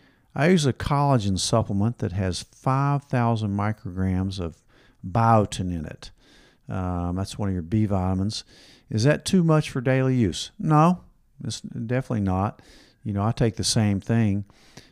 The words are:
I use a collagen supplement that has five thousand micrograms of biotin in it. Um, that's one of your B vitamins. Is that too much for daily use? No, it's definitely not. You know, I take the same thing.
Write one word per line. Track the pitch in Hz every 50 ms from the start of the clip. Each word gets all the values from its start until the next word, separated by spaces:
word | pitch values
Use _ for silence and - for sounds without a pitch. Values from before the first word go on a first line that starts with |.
| _ _ _ _ _ _ -
I | - 139 170
use | 190 175 147
a | 131
collagen | 113 - - - 151 143 143 143 135 120 98 101 95 92
supplement | - - - 113 107 - 104 98 101 113 117 -
that | - 90
has | 87 101 95 92 85 -
five | - - _ - - 135 131 135 139 143 143 139 -
thousand | - - 123 117 117 117 110 110 101 98
micrograms | 101 101 107 110 - - 95 90 92 92 95 92 92 95 98 95 92
of | 87 82 73 _ _ _ _ _ _ _ _ _ - 95
biotin | 87 117 113 113 117 110 101 - - - 92 90
in | 87 82 78
it. | - - - - - - _ _ _ _ - _ _ _ _ _ -
Um, | 110 95 92 90 90 87 87 87 90
that's | 92 98 - - -
one | 104 98
of |
your | 92 90
B | 82 82 113 110 110
vitamins. | 95 101 92 92 92 95 92 95 104 107 - - _ - - - - - - _ -
Is | - 107 110
that | 143 151 - -
too | - 196 185 170
much | 160 156 156 151 -
for | - 135
daily | 120 131 131 131 131 131 131
use? | 127 113 90 76 - - - _ -
No, | - 156 156 151 156 175 180 175 - - _ _ _ _ _ - -
it's | 113 110 -
definitely | - - - 120 120 110 123 131 131 - 131 107
not. | 101 95 92 95 98 110 - - - - - - - _ _ _ -
You | 110
know, | 101 101
I | 101 113
take | 117 - 131 113 -
the | -
same | 98 - - 120 107 104 98 95
thing. | - - 117 117 113 104 98 101 101 - _ _ _ _ - - - _